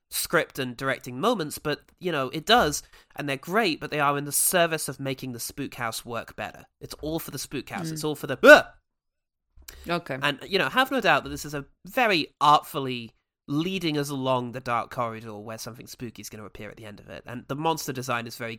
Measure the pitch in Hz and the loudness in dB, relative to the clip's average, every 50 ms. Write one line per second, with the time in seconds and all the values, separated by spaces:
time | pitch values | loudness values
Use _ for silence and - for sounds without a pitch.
0 | _ _ - - - - - 160 - - - - 131 127 120 - 135 135 127 - | _ _ -6 -6 -2 2 2 2 2 0 -4 -6 -6 -6 -6 -4 -4 -2 -2 -4
1 | - 127 123 127 175 226 247 190 151 143 - - - 151 147 - - _ _ _ | -6 -10 -6 0 0 0 2 0 -2 -6 -8 -6 -4 -4 -4 -4 -6 _ _ _
2 | 175 185 165 143 131 127 - 160 156 - 226 247 190 151 143 - - - - - | -4 -2 -2 -2 -2 -2 -4 -4 2 4 6 6 6 4 0 -2 -6 -10 -18 -20
3 | - _ _ - 147 143 135 131 - 170 180 220 233 175 151 - 147 143 - 151 | -20 _ _ -6 -4 -4 -4 -4 -6 -2 0 2 2 2 0 -2 -4 -4 -2 2
4 | 143 143 143 143 143 143 135 - - - 190 175 170 165 160 156 - - 131 - | 2 2 2 0 -2 -2 0 0 2 4 4 4 4 4 2 -2 -4 -6 -6 -6
5 | 139 135 135 - 131 131 120 113 - - - - 135 - - - 120 113 - - | -4 -4 -4 -4 -6 -10 -8 -8 -10 -10 -8 -8 -8 -8 -6 -6 -6 -4 -4 -6
6 | - 120 117 113 - - - - 107 87 - - - - _ _ 143 - - - | -8 -8 -8 -8 -8 -8 -10 -10 -10 -10 -10 -14 -20 -20 _ _ -16 -16 -12 -8
7 | - 151 160 160 - - - 131 - - - 131 - - 117 98 - 160 160 156 | -6 -4 -4 -4 -4 -6 -8 -10 -8 -8 -8 -8 -8 -6 -8 -6 -6 -6 -6 -4
8 | 151 160 147 - - 143 131 - - 269 294 - - - - _ _ _ _ _ | -4 -4 -4 -4 -4 -6 -2 8 12 12 12 12 10 4 -6 _ _ _ _ _
9 | _ _ _ _ _ _ _ _ _ _ _ - - - - - - 165 170 170 | _ _ _ _ _ _ _ _ _ _ _ -20 -20 -20 -20 -12 -4 -2 -2 -2
10 | 170 - 135 131 139 143 139 - 139 127 196 185 147 135 170 254 262 262 285 254 | -2 -4 -4 0 0 0 0 0 -4 -2 0 2 2 2 2 2 2 2 2 2
11 | 196 170 151 - 123 139 147 143 - 147 151 143 139 - _ _ - 180 - 254 | 4 4 4 4 2 -2 -8 -8 -8 -8 -8 -8 -8 -10 _ _ -20 -4 0 2
12 | 247 214 190 160 - - _ _ 139 151 151 - - - - 147 135 131 127 120 | 2 4 4 2 0 -2 _ _ 6 8 8 8 6 0 -4 -4 -4 -4 -4 -6
13 | 117 110 - _ _ _ _ _ _ - 143 151 165 190 190 185 175 160 147 147 | -8 -12 -16 _ _ _ _ _ _ -2 -2 0 0 0 -2 -2 -2 0 0 0
14 | 143 143 143 135 131 131 131 123 123 120 110 131 - 120 120 117 104 - - 131 | -2 -2 -4 -2 0 2 2 2 0 -2 -8 -8 -4 -2 -2 -2 -2 -4 -4 -4
15 | 120 113 110 110 113 113 107 104 104 113 110 110 - 120 110 - 117 117 - - | -4 -4 -4 -8 -12 -12 -12 -12 -12 -12 -12 -10 -12 -12 -12 -14 -16 -18 -12 -12
16 | 123 113 - - 104 - 113 107 107 95 - - 107 101 - - 113 104 104 - | -12 -12 -10 -12 -14 -14 -14 -14 -16 -16 -14 -14 -14 -14 -14 -14 -16 -16 -16 -18
17 | - - 95 67 - - 120 123 - - 135 143 160 165 160 151 - - 131 127 | -16 -16 -16 -14 -12 -12 -12 -12 -8 -8 -6 -2 0 0 0 0 -4 -6 -8 -6
18 | 127 131 120 117 117 113 - - 120 117 113 | -4 -4 -4 -4 -4 -6 -10 -10 -10 -10 -10